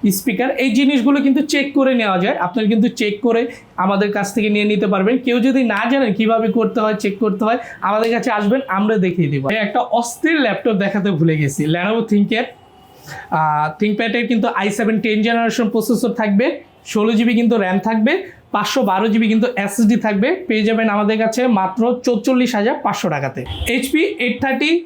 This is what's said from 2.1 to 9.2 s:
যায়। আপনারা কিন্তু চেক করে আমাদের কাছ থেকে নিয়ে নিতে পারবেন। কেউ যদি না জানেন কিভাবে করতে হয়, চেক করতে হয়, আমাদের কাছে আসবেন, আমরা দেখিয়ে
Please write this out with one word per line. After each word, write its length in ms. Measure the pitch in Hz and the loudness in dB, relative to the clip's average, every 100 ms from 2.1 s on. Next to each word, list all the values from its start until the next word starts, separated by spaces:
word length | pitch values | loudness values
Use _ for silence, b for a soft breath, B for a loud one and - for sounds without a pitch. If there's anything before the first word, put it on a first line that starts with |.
| 185 | 0
যায়। 140 | 190 294 175 | 0 -2 -2
আপনারা 220 | 202 214 | -2 0
কিন্তু 140 | 226 233 240 | 2 2 0
চেক 140 | 214 208 240 | -4 0 0
করে 160 | 226 254 B B - | 0 -2 B B -4
আমাদের 260 | 190 196 208 202 | 0 0 0 -2
কাছ 120 | 196 - | -2 -2
থেকে 140 | 214 | 0
নিয়ে 180 | 208 208 | 0 2
নিতে 160 | 208 196 | 0 0
পারবেন। 220 | 196 190 254 254 | 2 2 0 0
কেউ 120 | 240 240 | 0 2
যদি 140 | 262 240 | 2 0
না 80 | 202 233 | 0 0
জানেন 200 | 269 247 | 0 0
কিভাবে 340 | 208 220 226 226 233 | 0 2 2 2 0
করতে 220 | 220 226 | 0 0
হয়, 120 | 214 214 | 0 0
চেক 120 | 208 196 | -4 -2
করতে 200 | 220 190 220 | -2 0 0
হয়, 120 | 247 B B 185 | -2 B B -2
আমাদের 220 | 214 226 233 | 0 0 0
কাছে 140 | 262 | 0
আসবেন, 300 | 208 202 254 269 190 | -2 0 -2 -2 -2
আমরা 180 | 208 214 185 | 0 2 0
দেখিয়ে 240 | 175 | 0